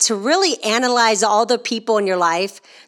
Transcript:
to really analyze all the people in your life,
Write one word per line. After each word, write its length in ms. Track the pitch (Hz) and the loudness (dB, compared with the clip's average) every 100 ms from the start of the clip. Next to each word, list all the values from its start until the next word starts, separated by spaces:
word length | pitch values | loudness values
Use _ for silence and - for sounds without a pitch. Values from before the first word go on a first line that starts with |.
to 160 | - 208 | -2 -2
really 440 | 220 349 381 254 | 0 0 0 -2
analyze 580 | 214 226 254 240 226 208 | -2 0 0 2 2 2
all 240 | 214 208 226 | 2 2 2
the 120 | 240 | -2
people 380 | 240 226 220 214 | -2 -6 -2 0
in 120 | 202 | 0
your 80 | 185 | 0
life, 440 | 170 170 196 - _ - | 0 0 -4 -8 _ -20